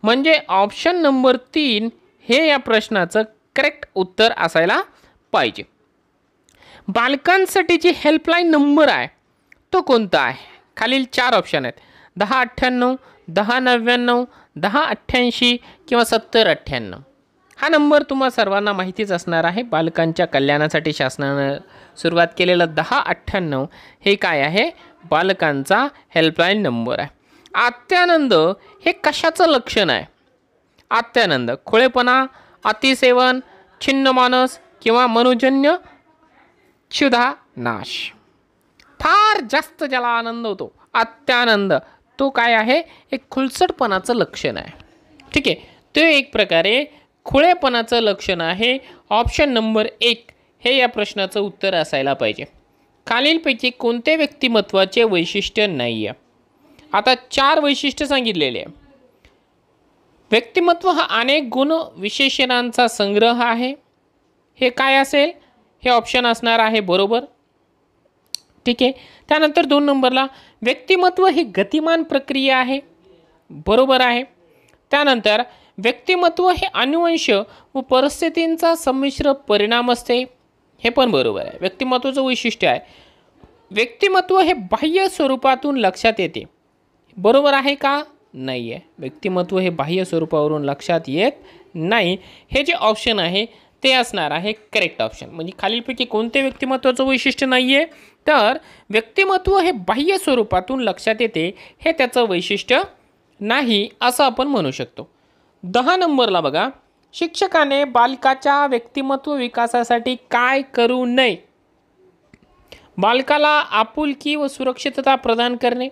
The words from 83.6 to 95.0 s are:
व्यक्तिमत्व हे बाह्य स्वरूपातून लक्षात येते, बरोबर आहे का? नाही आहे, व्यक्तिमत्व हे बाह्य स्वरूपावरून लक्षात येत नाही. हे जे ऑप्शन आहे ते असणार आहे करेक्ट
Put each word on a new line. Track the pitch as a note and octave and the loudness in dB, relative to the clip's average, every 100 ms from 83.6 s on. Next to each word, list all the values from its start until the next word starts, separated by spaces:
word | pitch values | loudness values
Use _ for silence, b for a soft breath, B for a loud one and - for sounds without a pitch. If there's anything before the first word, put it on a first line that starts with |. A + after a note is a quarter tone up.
| _ | _
व्यक्तिमत्व | G3 A#3 - G4 F#4 F#4 F#4+ | -4 -4 0 0 2 2 2
हे | E4+ | 2
बाह्य | E4 F3+ G#3+ D#4 E4+ F#4+ | 0 -2 -2 0 0 0
स्वरूपातून | - C#4+ C4 C4+ C4 C#4+ C4+ | 0 -2 0 0 0 -2 0
लक्षात | G3+ F#3 A3+ G#3+ | 0 0 -2 -2
येते, | E3+ C#3 - _ _ _ _ _ _ - | -4 -6 -16 _ _ _ _ _ _ -2
बरोबर | G3 C4 C#4+ | 2 4 4
आहे | C#4 C4+ C#4 | 2 0 -2
का? | C#4 C#4 D4+ _ _ | -2 -2 -6 _ _
नाही | - C3 B2+ A#2 | -12 -8 -8 -8
आहे, | B2+ - _ | -12 -16 _
व्यक्तिमत्व | C3+ - G3+ F3+ F3+ F#3+ | -14 -8 -4 -4 -2 -2
हे | F#3 | -2
बाह्य | E3+ C#3+ F3+ F#3 | -4 -4 -2 -2
स्वरूपावरून | E3 D#3+ D#3+ D3+ D3+ C#3+ | -2 -2 0 0 -2 -4
लक्षात | C#3 - E3+ D#3+ | -6 -2 -4 -2
येत | C#3+ A3+ - B B B | -2 -2 -2 B B B
नाही. | E3+ E3 A3+ F3 F#3 B B B | -8 -2 0 0 -4 B B B
हे | C4 | -4
जे | C#4+ | -2
ऑप्शन | E4+ G#3+ G#3+ - G#3+ | 0 0 -2 -2 -2
आहे | E3+ F#3 A3+ b b b | -2 -2 -4 b b b
ते | C4 | 0
असणार | C4 B3 G3+ D3+ | 2 0 -4 -4
आहे | D3 G3 A3 _ | -4 -6 -8 _
करेक्ट | A3 F3 - | -2 -2 -4